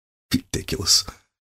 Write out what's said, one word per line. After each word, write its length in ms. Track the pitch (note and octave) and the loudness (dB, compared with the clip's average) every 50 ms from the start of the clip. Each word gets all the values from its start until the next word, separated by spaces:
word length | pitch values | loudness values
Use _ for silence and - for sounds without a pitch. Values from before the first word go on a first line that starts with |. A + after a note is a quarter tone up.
| _ _ _ _ _ - | _ _ _ _ _ -4
Ridiculous. 720 | - - - _ - - - - - - F#2 - - - - - - - _ _ _ _ | -4 -4 -2 _ -8 -6 -6 -4 -6 -2 2 2 2 2 2 -2 -8 -18 _ _ _ _